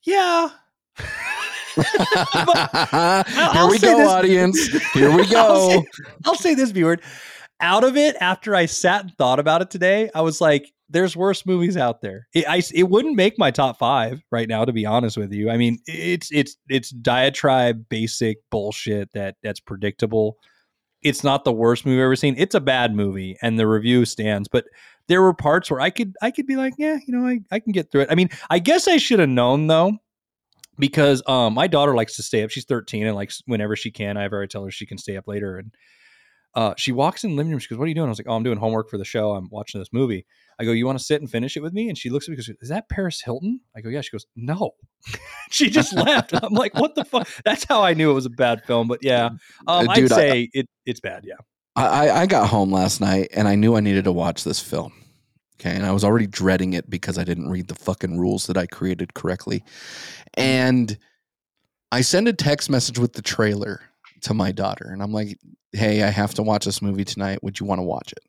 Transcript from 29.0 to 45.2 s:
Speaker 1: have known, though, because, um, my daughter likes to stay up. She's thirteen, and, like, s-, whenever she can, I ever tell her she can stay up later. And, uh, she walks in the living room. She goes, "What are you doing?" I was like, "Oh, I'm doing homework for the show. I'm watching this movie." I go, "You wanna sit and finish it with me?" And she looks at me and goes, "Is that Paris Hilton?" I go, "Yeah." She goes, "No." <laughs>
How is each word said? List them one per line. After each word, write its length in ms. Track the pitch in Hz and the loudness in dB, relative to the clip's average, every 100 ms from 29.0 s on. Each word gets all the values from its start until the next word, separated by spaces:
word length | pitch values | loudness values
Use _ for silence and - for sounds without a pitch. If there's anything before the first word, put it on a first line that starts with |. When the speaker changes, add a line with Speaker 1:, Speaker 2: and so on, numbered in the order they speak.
| - 226 | 4 4
Speaker 1:
have 80 | 147 | 4
known, 360 | 123 123 139 156 | 4 2 2 4
though, 300 | 160 185 214 _ _ _ _ _ _ - - | 4 4 0 _ _ _ _ _ _ -20 -2
because, 440 | 139 156 143 131 - | 0 4 4 4 2
um, 280 | 127 117 | 2 2
my 140 | 113 180 | 2 2
daughter 260 | 156 143 | 4 2
likes 220 | 123 110 - | 2 -2 -6
to 60 | |
stay 200 | - 113 | -4 -2
up. 80 | 110 | -2
She's 160 | - - | -8 -4
thirteen, 400 | 123 - 110 107 | -6 -4 -4 -4
and, 100 | 101 | -4
like, 140 | 101 | -8
s-, 120 | - - | -12 -6
whenever 300 | 113 104 107 | -4 -2 -6
she 140 | 113 | -8
can, 280 | - 101 101 | -8 -8 -6
I 60 | |
ever 220 | 101 101 98 | -6 -6 -8
tell 160 | 101 | -10
her 60 | 98 | -12
she 140 | - | -14
can 140 | 101 98 | -14 -14
stay 180 | - 98 | -12 -12
up 100 | 101 | -8
later. 300 | 104 101 92 | -8 -8 -10
And, 180 | 107 _ _ _ _ _ _ _ _ | -16 _ _ _ _ _ _ _ _
uh, 180 | 120 110 - | -2 -2 -2
she 120 | - | -4
walks 320 | 123 151 - | 0 0 -2
in 80 | 220 | -4
the 40 | 143 | -4
living 140 | 160 | -4
room. 60 | 143 | -6
She 80 | - | -8
goes, 100 | 117 | -6
"What 60 | |
are 40 | 156 | -4
you 60 | |
doing?" 120 | 160 147 | -2 -4
I 40 | |
was 80 | 104 | -6
like, 80 | - | -4
"Oh, 60 | |
I'm 80 | 113 | -4
doing 140 | 120 107 | -2 -2
homework 300 | 110 110 110 | -2 -2 -4
for 60 | 104 | -10
the 60 | |
show. 280 | 95 117 107 | -6 -4 -2
I'm 160 | 101 92 | -4 -8
watching 280 | 107 104 104 | -14 -12 -14
this 140 | 92 | -8
movie." 340 | 117 131 98 - _ _ - | -2 -2 -2 -10 _ _ -8
I 60 | |
go, 80 | 117 | -2
"You 140 | 117 123 | 0 -2
wanna 120 | 131 | -4
sit 220 | - 151 | -4 -4
and 100 | 139 | -4
finish 240 | 117 127 - | -6 -6 -8
it 40 | |
with 120 | 156 | -8
me?" 140 | 190 226 | -6 -6
And 60 | 160 | -6
she 100 | 127 | -6
looks 140 | 135 | -6
at 60 | 139 | -6
me 60 | 139 | -12
and 100 | 113 | -12
goes, 100 | 104 | -16
"Is 80 | 117 | -10
that 180 | 180 - | -10 -6
Paris 320 | - 185 - | -6 -4 -6
Hilton?" 380 | - 123 185 254 _ 113 | -8 -6 -6 -8 _ -16
I 40 | |
go, 80 | 113 | -10
"Yeah." 100 | 139 | -10
She 100 | 127 | -10
goes, 160 | 110 - | -14 -16
"No." 380 | 117 123 175 208 _ _ _ - | -12 -8 -6 -6 _ _ _ -16
<laughs> 60 | - | -16